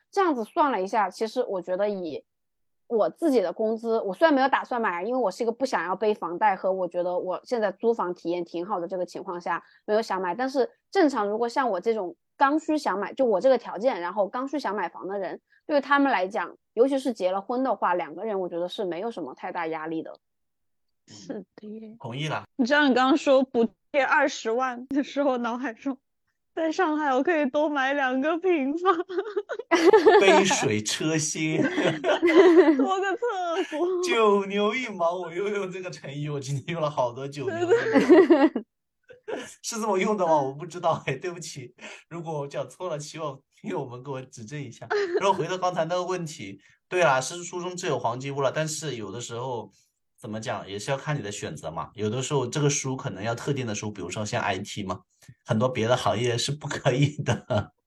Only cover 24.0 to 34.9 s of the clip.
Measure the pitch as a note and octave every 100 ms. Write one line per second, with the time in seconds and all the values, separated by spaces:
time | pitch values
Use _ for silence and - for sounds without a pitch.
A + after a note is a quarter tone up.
24 | B3+ D4+ C#4 - A3+ A#3 C4 A#3+ B3+ C#4
25 | C4 C#4 C#4+ B3+ A#3+ A#3+ C4 A3 C#4 C4+
26 | _ _ _ _ _ - D#4+ D#4 F4 D4+
27 | D4+ B3+ C#4+ D#4+ C#4+ D4 D#4 D4 C4+ C#4+
28 | C4 C4 D4 E4+ F#4 E4 C4 D#4+ F4+ E4+
29 | F4+ F4+ G#4+ G#4 - A#4 - E4+ E4 G#4
30 | E4 G4 F#4+ D#4+ - - - G#2+ G#2+ -
31 | D#3 D#3+ D3+ - D#3 D#3 - E4 F3+ D#4
32 | E4+ - E4+ D#4+ F4+ E4 D#4 C#4 C4+ F#4+
33 | G4 F4 A#4+ G4 F4 E4 F4 D4+ F4 F4+
34 | F4+ A#3+ G#3+ G3+ G3 G3+ G#3 B3 B3